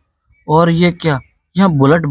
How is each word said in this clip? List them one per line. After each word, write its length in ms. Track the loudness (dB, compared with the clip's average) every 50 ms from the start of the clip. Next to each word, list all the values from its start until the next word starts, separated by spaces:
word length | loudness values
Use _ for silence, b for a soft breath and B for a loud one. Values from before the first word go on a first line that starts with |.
| _ _ _ _ _ _ _ _ _ -2
और 220 | 0 0 2 0
ये 220 | 0 0 0 -2 -2
क्या, 260 | -4 -4 -4 -4 -4 -8 _ _ _ _ _ -4
यहाँ 140 | -2 0 0 0
बुलेट 340 | 2 2 2 2 0 -2 -2